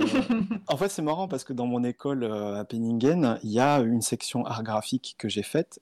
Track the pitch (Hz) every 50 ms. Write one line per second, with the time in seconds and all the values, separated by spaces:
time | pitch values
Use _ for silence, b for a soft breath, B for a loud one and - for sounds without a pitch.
0 | 311 320 302 262 - - 247 226 196 - 226 202 - - 147 135 190 196 - -
1 | 160 151 156 175 190 185 143 131 - - 135 120 123 123 120 123 123 120 120 -
2 | - 143 139 131 120 113 107 104 104 104 101 104 104 - - 113 117 113 117 117
3 | 117 139 170 180 151 117 110 - - 110 104 117 131 143 143 143 120 113 120 117
4 | 113 - 120 - - - - 123 - - 113 113 110 110 107 107 107 - - 127
5 | - - - - - 107 95 104 101 - - 151 175 - - -